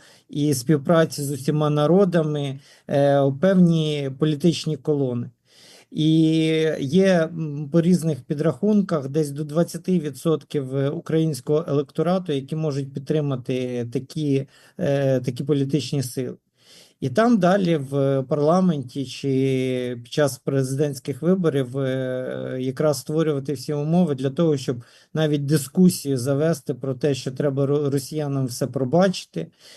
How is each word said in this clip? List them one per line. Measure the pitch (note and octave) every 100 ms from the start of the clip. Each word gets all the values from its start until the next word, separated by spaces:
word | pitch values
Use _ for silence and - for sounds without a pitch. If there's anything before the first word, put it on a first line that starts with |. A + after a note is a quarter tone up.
| - _ _
і | D3 D3
співпраці | B2+ - D3+ C#3+ E3 E3 -
з | C#3
усіма | C#3+ C3+ D3+ D3+
народами, | D3 D3 F3+ G3+ E3+ D#3 D3 C#3 C3+ - _ -
е, | C#3+ C#3+ C#3 C#3 C#3
певні | F#3 F#3+ F3 E3 D#3 D3 C#3 C3+
політичні | D#3 D3 F3 - D#3 D3+
колони. | - D3 C3+ A#2+ B2 - _ _ - - -
І | - D#3 D#3+ D#3+ D#3+ D#3+ D#3+ D#3+ D3+
є, | C#3+ E3+ F#3+ F3+
м, | D#3+ E3+ D#3 C#3+ D3+
по | E3+
різних | E3 F3+ D#3+ C#3+
підрахунках | - D3 D#3 - G#3 G#3+ F#3 E3 C3+
десь | D3 D3+
до | C#3
двадцяти | D3+ D3+ E3+ E3+ F3 F#3
відсотків | D3+ - E3+ D#3 - D3 C3 C3+ C#3 E3
українського | - D#3+ D#3+ C#3 C3+ D3+ E3+
електорату, | C#3+ C#3 - D#3+ F#3+ F3+
які | C#3 C3+ D#3+
можуть | D#3 C#3 C#3
підтримати | C#3+ C3+ D#3 D3 C3+ B2 B2+ B2+ B2 A#2+
такі, | C3 C3 D#3+ D3 C3+ C3+ _ _ -
е, | E3+ C#3 C#3 C3
такі | C3 A#2+
політичні | C#3+ C#3+ C#3 C#3 B2+ D3
сили. | C3 C3+ B2 B2 _ _ _ - - -
І | C3+
там | B2 A3+ A#3
далі | F3 G3+ F3+ D#3+
в | C3+ C#3 C3+ C3+
парламенті | C3+ D3+ D3 F3+ F#3 D3+ B2 D3 B2+
чи | - C#3 C3+ C3+ C3 C3 B2+ B2 B2
під | A#2+
час | - D3 -
президентських | - C3+ C3 C3+ D3 C#3 - C3
виборів, | D#3+ F#3+ D#3+ C#3 B2 B2+
е, | C3+ C3 C3 B2+ B2+ C3 C3 C3
якраз | B2+ B2+ D3+ C#3
створювати | - D#3 D#3 C#3 C#3
всі | C#3 -
умови | D3 D3 E3+ F3 B2+
для | C3+
того, | C3+ E3+ C#3+
щоб | C3 A#2+ - _ _
навіть | D3+ D#3 D3 C#3
дискусію | D3+ C#3 - F#3 F3+ C#3+ C3+
завести | A#2+ C#3 D#3+ E3 -
про | C3+ C3+
те, | B2+ D3+ C3+
що | -
треба | C3+ D3 C3+ C#3
ро-, | C#3+ C#3+
росіянам | C#3 C#3 D3+ D3 C#3 C3
все | A#2+ C3
пробачити, | B2 B2+ D#3+ F#3+ F3+ - E3 E3 _ -